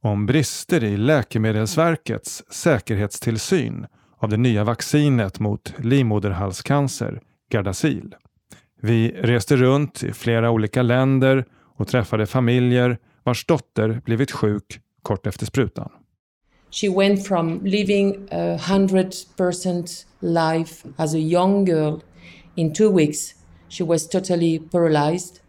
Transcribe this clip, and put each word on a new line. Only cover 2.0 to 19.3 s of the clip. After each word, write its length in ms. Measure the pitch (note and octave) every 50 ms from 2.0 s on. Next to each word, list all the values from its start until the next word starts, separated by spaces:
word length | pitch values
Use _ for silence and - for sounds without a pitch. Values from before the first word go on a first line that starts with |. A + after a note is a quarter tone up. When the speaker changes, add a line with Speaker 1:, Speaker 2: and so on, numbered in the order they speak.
| _ - A2+ G#2+ - - - - - _
Speaker 1:
säkerhetstillsyn 1400 | - - - F3 D3+ A2+ - - A2 F#2+ G#2 G2+ - - - - A2+ G#2+ - - G3 F3+ B2+ A2+ - - - - _ _ _ _ _ _
av 100 | - G#2+
det 80 | G#2
nya 280 | G#2+ B2 B2+ A2+ G#2 G#2
vaccinet 760 | G#2+ A#2 - - - - D3+ D3 D3 C3+ A#2+ G#2+ F#2+ - -
mot 320 | G#2+ G#2 G#2 - _ - - -
livmoderhalscancer, 1400 | B2+ A2+ C3 C#3 C3 A2+ G#2+ G#2 F#2+ G#2 F#2+ E2+ G2+ G2 F#2 - - - C#3 C#3+ C#3+ C3+ - - A#2 A2 - - - _ _ _ _ _
Gardasil. 640 | - A2+ G2+ G2+ F#2+ - - D#3 C3+ G2 - - - - _ _ _ _ _ _ - - _ _ _ _ -
Vi 260 | A2 A#2 A2+ A2+ A#2
reste 480 | - - - A2+ A#2+ A#2+ G#2+ - D3+
runt 460 | C3 B2+ B2+ C3+ C#3+ D3+ C3+ _ - -
i 100 | - A2
flera 380 | - - A#2+ A#2 A2+ A2+ A#2
olika 320 | A#2 A2 G#2+ G#2+ - B2+ B2
länder 600 | A#2 A#2+ B2+ C3 C3+ C3+ C3 C3 C3 C3+ C3+ B2 _ _ _ _ _ _
och 120 | _ G#2+ -
träffade 380 | - B2+ A2 - - A2 G#2+
familjer 720 | G2+ - C3 B2+ A#2 A#2+ B2+ B2 B2 B2 B2 B2 B2 A#2+ A2 _ _ _ _ _
vars 240 | - B2 - -
dotter 540 | - E3+ C#3+ - _ _ - A2 A2 A2+ A#2 -
blivit 280 | - A2+ A2 C3+ C3+ -
sjuk 480 | - - G#2+ G#2 G#2 - _ - - _ _ _ _ _
kort 240 | - A2 F#2+ _
efter 200 | G#2 - - -
sprutan. 440 | - - C3+ B2 F#2 - - - - _ _ _ _ _ _ _ _ _ _ _ _ _ _ _ _
Speaker 2:
She 180 | - - - G3+ F#3 F#3+
went 280 | G3 G3+ G3+ G3 G3
from 380 | - G3 E3+ E3 E3 E3 F3+ -
living 640 | G3 F#3+ G#3+ G#3 F#3 G#3 G3+ G3 G3 G3 - - -
a 280 | - E3+ E3+ E3+ E3+ E3 - F3
hundred 440 | G3 G3 G3 F#3+ F#3+ F#3+ F#3 F#3 F#3 - - _